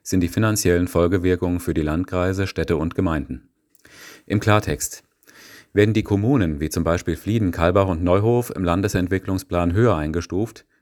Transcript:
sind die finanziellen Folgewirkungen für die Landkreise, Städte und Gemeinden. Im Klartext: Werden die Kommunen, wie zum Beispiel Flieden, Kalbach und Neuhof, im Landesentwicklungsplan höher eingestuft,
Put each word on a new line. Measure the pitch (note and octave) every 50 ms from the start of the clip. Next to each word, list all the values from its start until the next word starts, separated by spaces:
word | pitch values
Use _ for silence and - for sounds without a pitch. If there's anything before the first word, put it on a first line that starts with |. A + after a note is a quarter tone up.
| _
sind | - - F#2
die | F2 E2+
finanziellen | - A2 A2 A2 - - - F2+ F2 F2 F2+ F2
Folgewirkungen | - E2+ E2+ F2 F#2+ F#2 E2+ F#2 F2+ F2 F#2 F2 F2+ F2
für | - - D#2
die | D#2+
Landkreise, | D2+ D2+ D2+ F2 F#2 - F#2 F2+ F2+ F#2+ F#2+ G2 G2
Städte | F#2 - - D#2+ - F2
und | D2 D#2 E2+ -
Gemeinden. | - F#2 F2 D#2+ D2+ C2+ B1+ B1+ B1 - _ _ _ _ _ _ _ _ - - - - - - - _
Im | - - A2
Klartext: | - G#2+ G#2 G#2+ - - D2+ - - - - - - _ _ _ _ - - - - - - - - _
Werden | _ F#2+ G#2+ A2 G#2+
die | A2 G2+
Kommunen, | - G#2 G2 G2+ A#2 D3 B2+ F#2+ D#2+ D#2 C#2+
wie | D#2 D2+
zum | - F2+ D#2+
Beispiel | E2 A#2+ A2+ - - E2
Flieden, | - - F#2+ A2 A#2 G#2+ F2+
Kalbach | E2+ E2+ E2 F2 F#2 G2 G2 F#2+
und | F2+ E2 F2
Neuhof, | F2+ F2+ G2 G#2 A2+ A#2+ B2 A#2+ - -
im | - F#2+
Landesentwicklungsplan | F2 E2+ F#2+ G2+ G#2 - G2 F2+ F2+ F#2+ F#2+ - - F#2+ F#2 - - F2+ F2 F2 F2
höher | F2 G#2+ A#2+ A#2 F#2+
eingestuft, | D#2 D2+ D2+ D#2 E2+ E2 - F2 F#2 A2 A2+ - - - _ _ _